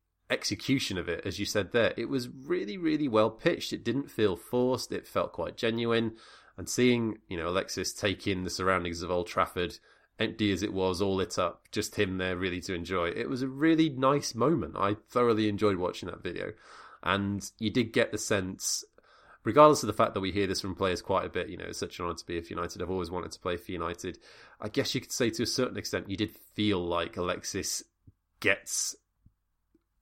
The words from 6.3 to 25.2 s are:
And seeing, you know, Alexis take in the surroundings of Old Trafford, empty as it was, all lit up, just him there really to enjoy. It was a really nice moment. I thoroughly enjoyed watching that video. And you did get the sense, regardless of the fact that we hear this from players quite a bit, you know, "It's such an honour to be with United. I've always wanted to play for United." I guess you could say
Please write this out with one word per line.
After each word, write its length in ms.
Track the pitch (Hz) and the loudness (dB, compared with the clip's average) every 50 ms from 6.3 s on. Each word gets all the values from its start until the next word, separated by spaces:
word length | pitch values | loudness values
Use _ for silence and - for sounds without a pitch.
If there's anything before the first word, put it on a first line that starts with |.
| - - - - - - | -20 -20 -20 -20 -14 -12
And 100 | 92 - | -8 -6
seeing, 480 | - - 123 127 123 120 117 110 101 - _ - | 2 4 6 6 6 4 2 0 -2 -6 _ -8
you 80 | 95 85 | -6 -4
know, 100 | 80 85 | -2 0
Alexis 460 | 90 95 - - - 98 90 - - | 0 0 -2 -2 -4 -4 -4 -6 -6
take 340 | - - 104 92 - - 101 | -2 -2 -2 -2 0 -2 -2
in 160 | 98 92 92 | -2 -2 -2
the 60 | 90 | -4
surroundings 520 | - - 92 92 95 92 87 90 85 82 | -4 -2 0 2 2 2 0 -2 -6 -6
of 100 | 85 85 | -4 -2
Old 160 | 90 87 87 - | 0 0 -2 -2
Trafford, 500 | - - 90 - - 95 87 82 - - _ _ _ _ _ _ _ - | 0 0 0 0 0 -4 -4 -4 -4 -8 _ _ _ _ _ _ _ -4
empty 320 | 110 113 - - 110 101 | -4 -4 0 0 2 2
as 120 | 98 87 98 | 2 2 0
it 100 | 101 92 | -2 -2
was, 280 | 95 92 92 92 85 | 0 0 0 2 2
all 140 | 101 98 95 | 2 0 2
lit 220 | 95 92 - - - | 0 -2 -2 -2 -2
up, 240 | 92 85 - - _ _ | -2 -2 -2 -6 _ _
just 240 | - 110 104 - - | -6 -4 -4 -4 0
him 220 | - 104 95 92 92 | 0 0 0 0 -2
there 200 | 92 92 92 87 | -2 -2 -2 -2
really 240 | 92 95 87 90 | -2 -2 -4 -4
to 120 | 85 - 95 | -4 -4 -6
enjoy. 360 | 85 85 85 92 92 85 87 | -4 -4 -2 0 0 0 0
It 200 | - - 117 - | -2 -4 -4 -4
was 120 | 139 120 | -4 -4
a 60 | 131 135 | -4 -4
really 420 | 131 135 151 160 165 156 160 156 | -4 0 4 4 6 6 4 2
nice 440 | 131 127 131 135 143 147 139 - - | 2 2 2 4 4 2 0 -2 -2
moment. 400 | 113 120 143 170 139 90 - - 95 | 2 2 4 4 2 0 -2 -2 0
I 180 | 95 101 104 - - _ | 0 0 0 -2 -4 _
thoroughly 400 | - 123 123 120 113 107 110 104 | 2 4 4 4 4 4 4 2
enjoyed 280 | 101 98 107 104 98 87 | 2 4 4 4 4 4
watching 320 | 90 87 92 - - 92 | 0 -2 -2 -4 -6 -8
that 140 | - - - | -10 -8 -8
video. 300 | 92 87 - - 95 - - - - - - - - - - - | -8 -6 -6 -6 -8 -8 -12 -16 -20 -20 -20 -20 -20 -18 -8 0
And 400 | - 95 101 101 98 101 98 98 - - - | 0 2 2 2 0 -2 -2 -4 -8 -8 -4
you 100 | 113 107 | -2 0
did 220 | - 127 117 107 - | 2 2 0 2 4
get 180 | 120 113 - | 2 2 2
the 60 | - 107 | 0 -4
sense, 640 | - - 110 101 92 92 95 - - - - - - - _ _ _ _ _ _ _ - - - - | 0 0 0 0 0 -2 -6 -6 -4 -4 -4 -4 -6 -10 _ _ _ _ _ _ _ -20 -18 -8 -4
regardless 380 | 117 107 147 151 151 151 - - | 2 8 10 10 10 10 6 2
of 40 | 107 | -2
the 60 | 101 | 2
fact 200 | - 113 104 - | 4 2 2 2
that 60 | 104 | 0
we 100 | 95 95 | -2 0
hear 140 | 87 101 101 92 | 0 2 2 2
this 140 | 95 - | 0 -2
from 140 | - 98 87 | -4 -6 -4
players 260 | - 98 95 90 85 | 0 0 0 0 0
quite 240 | - - 98 92 87 | -2 0 0 0 0
a 40 | 90 | 0
bit, 200 | - 90 87 - | -4 -4 -4 -4
you 80 | 90 87 | -6 -10
know, 80 | 87 | -10
"It's 140 | 87 87 - | -10 -8 -6
such 180 | 101 87 - - | -8 -8 -8 -6
an 60 | 92 | -6
honour 100 | 87 85 | -6 -6
to 100 | - - | -6 -6
be 100 | - 90 | -6 -6
with 160 | 85 82 - | -6 -6 -6
United. 300 | 92 85 87 85 - - | -6 -6 -6 -6 -6 -8
I've 100 | 90 85 | -6 -4
always 180 | 92 92 87 82 | -4 -4 -4 -4
wanted 220 | 87 90 85 82 | -6 -8 -8 -8
to 80 | - - | -12 -8
play 180 | - 92 90 87 | -4 -4 -4 -4
for 140 | - - | -6 -8
United." 480 | 95 85 82 85 87 - - 92 85 - _ - - - - - - - | -8 -6 -4 -6 -6 -6 -8 -10 -10 -10 _ -20 -20 -20 -20 -20 -18 -10
I 100 | - 107 | -10 -6
guess 240 | - - 107 - - | -2 -2 -2 0 -2
you 80 | 135 | -4
could 100 | 131 - | -4 -4
say 200 | - - | -2 0